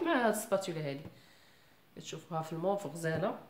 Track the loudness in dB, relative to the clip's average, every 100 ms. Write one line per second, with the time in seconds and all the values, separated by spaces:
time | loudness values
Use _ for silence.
0 | 4 4 4 2 2 2 2 -2 -2 -4
1 | -8 -16 -20 -20 -20 -20 -20 -20 -20 -16
2 | -10 -10 -6 -4 -4 -2 0 0 -2 -4
3 | -2 0 0 -2